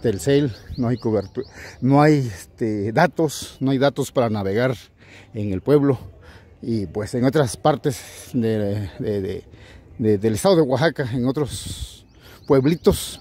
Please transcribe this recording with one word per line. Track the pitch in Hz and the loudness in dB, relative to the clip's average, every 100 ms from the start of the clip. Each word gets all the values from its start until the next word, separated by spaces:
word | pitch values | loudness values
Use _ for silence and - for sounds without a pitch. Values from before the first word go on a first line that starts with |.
Telcel, | 120 98 139 139 143 101 - - | -4 -2 2 2 2 -4 -10 -4
no | 120 | -2
hay | 123 | -2
cobertu-, | 113 107 98 - - - - - | 0 -2 -2 -8 -12 -14 -20 -4
no | 123 139 | 2 6
hay, | 151 151 | 6 4
este, | 123 92 - - 113 107 104 | 0 -8 -14 -6 -4 -2 0
datos, | 113 175 - 156 - - - | 2 2 2 -2 -4 -14 -4
no | 135 | -2
hay | 135 | 2
datos | 139 143 131 | 2 0 -2
para | 139 117 | 0 0
navegar | 107 95 104 131 123 - _ - - - | 0 0 0 0 -2 -12 _ -20 -20 -14
en | 110 104 | -8 -4
el | 92 | -4
pueblo. | 131 147 139 123 - - - - - - | 2 4 4 0 -6 -20 -20 -20 -20 -12
Y | - 113 90 | -6 -4 -4
pues | 107 101 | -6 -6
en | 127 131 | 0 2
otras | 151 120 - | 2 0 0
partes | 151 139 147 - - - - | 0 0 -2 -6 -10 -20 -8
de, | 127 113 110 | -2 0 0
de, | 101 104 95 - 107 101 | -2 -4 -6 -8 -4 -4
de, | 95 92 - - - - - - | -4 -8 -12 -20 -20 -20 -16 -2
de, | 110 101 | 2 2
del | 110 | 2
estado | 107 196 170 | 2 4 4
de | |
Oaxaca, | 135 123 165 143 127 | 4 2 0 0 -4
en | 127 123 | -2 -2
otros | 135 143 - - - - - _ _ - - - | -2 -4 -6 -10 -12 -12 -16 _ _ -20 -8 2
pueblitos, | 139 139 170 208 - - - | 4 4 2 2 0 -2 -10